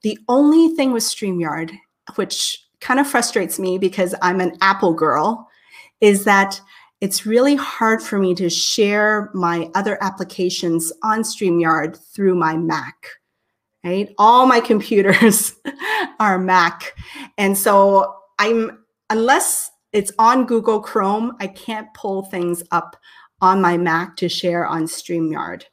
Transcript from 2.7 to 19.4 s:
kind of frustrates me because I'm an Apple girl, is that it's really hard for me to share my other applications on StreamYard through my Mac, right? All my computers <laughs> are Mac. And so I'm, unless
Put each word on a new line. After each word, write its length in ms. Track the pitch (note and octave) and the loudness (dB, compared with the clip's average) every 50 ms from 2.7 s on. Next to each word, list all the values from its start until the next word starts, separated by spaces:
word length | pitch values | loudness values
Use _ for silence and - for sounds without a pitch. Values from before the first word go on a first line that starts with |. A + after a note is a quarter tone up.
| _ _ | _ _
kind 200 | - - B3+ C4+ | -4 -2 0 0
of 80 | C#4 | 0
frustrates 500 | C#4 - A#3+ A#3+ - - A3 F#3 - - | 0 0 -2 -2 0 -2 -4 -4 -4 -6
me 220 | - F#3+ F#3 F#3 F#3+ | -6 -4 -4 -2 -2
because 340 | G3 F#3 F#3 - F#3 F3+ G3+ - | -2 -2 0 -2 -2 -2 -2 -2
I'm 180 | - F3+ F3+ F#3 | -2 0 0 0
an 160 | F3+ F3+ - - | -2 -2 -2 0
Apple 320 | F#3+ G3 G3 G3 - F3+ D#3+ | 0 0 0 2 2 0 2
girl, 560 | D#3+ D#3 D#3 B2 D3 D#3 G#3 A#3 A3+ - _ _ _ _ _ - - - _ _ _ | 2 0 0 2 2 0 -2 -4 -6 -10 _ _ _ _ _ -20 -20 -20 _ _ _
is 240 | A3 G#3 G3+ G3 - | 4 4 4 4 2
that 360 | A3 G3+ G3 G3 G3 - - _ _ - - _ _ _ _ | 2 4 4 2 0 -4 -12 _ _ -20 -20 _ _ _ _
it's 240 | G3+ F#3+ - - - | -6 -4 -4 -6 -4
really 300 | G#3+ A3 A#3+ B3+ C#4+ C#4+ | 0 2 2 4 4 2
hard 480 | C#4 - - - - A3+ A3 A3 A3+ A3 | 0 -2 -8 -4 -2 0 0 0 0 -4
for 160 | - - G3 | -4 -2 0
me 160 | G3 F#3 F3+ | 0 0 0
to 160 | F3 F#3+ E3+ | 0 -2 -2
share 800 | E3+ - - - - - G#3+ G3+ G#3 G#3 G#3 G#3+ G#3+ G#3+ G#3 G#3 - | -2 -2 -4 -4 0 0 0 2 2 0 2 0 0 -2 -4 -6 -6
my 380 | F#3+ F3 E3+ E3+ E3+ E3 D#3+ - | -4 -2 -2 -2 -4 -6 -4 -4
other 240 | G3 G3 G#3+ G3+ - | -4 -2 -2 -4 -4
applications 920 | - F#3+ F#3+ - F#3 F#3 - - F#3 F3+ F3+ - - E3+ E3 E3 E3 - - _ | -6 -8 -6 -8 -12 -12 -6 -4 -4 -4 -4 -4 -4 -2 -2 -2 -4 -6 -10 _
on 220 | - A3 G#3+ A3 A3+ | -4 -2 -2 -2 -4
StreamYard 760 | A3 - - G#3 F#3 E3+ E3+ E3 D#3+ D#3+ D#3 D3 D#3+ E3 | -6 -6 -4 -2 0 0 2 2 2 0 0 -2 -6 -10
through 380 | - _ _ - - G3 F#3+ F#3 | -14 _ _ -8 -2 0 0 2
my 200 | F3+ E3 D#3+ D#3+ | 2 0 -2 -2
Mac, 520 | E3 E3+ D#3+ E3+ C#3+ - C3+ - _ - - - _ _ _ _ _ _ _ _ _ _ _ _ _ - | -2 -2 -2 -4 -4 -6 -10 -18 _ -20 -20 -20 _ _ _ _ _ _ _ _ _ _ _ _ _ -6
right? 300 | F3 F3 G3 G#3 G3+ - - | -4 -4 -4 -4 -6 0 4
All 260 | G#3 A3 - B3 B3+ | 6 6 8 8 6
my 140 | C4 B3 A#3 | 6 4 4
computers 960 | A#3 - A3+ G#3 - - A#3 G3+ F#3+ G3 F#3 - A#3 A3 G3 - - - - _ _ C#4+ C#4 C#4 F4 | 2 2 0 0 0 0 2 2 4 4 4 6 6 6 4 4 -2 -4 -8 _ _ -14 -12 -8 -6
<laughs> 320 | G4+ G#4+ G#4+ F#4 - - _ | -4 -4 -4 -4 -8 -4 _
are 200 | A3 G#3 F#3+ F#3 | 0 0 0 0
Mac. 560 | F#3 F#3 F#3 F#3 E3+ E3+ - - - - - - - - - D4 C#4 - _ | 0 2 2 4 2 2 -2 -6 -16 -18 -16 -18 -20 -18 -18 -18 -20 -16 _
And 200 | - G#3 G3 G3 | -2 0 0 0
so 580 | G3 - A3+ G3+ G3 G3 G3 G3 F#3+ F#3+ - - - _ _ _ - | 0 2 4 6 6 6 6 6 4 2 2 -6 -14 _ _ _ -2
I'm, 440 | G#3 A3 A#3 A3+ A3 A3 - _ _ _ _ _ _ _ | 0 0 0 0 -2 -4 -8 _ _ _ _ _ _ _
unless 600 | A3 A3 A3+ B3 C#4 F4 | -2 0 2 2 2 2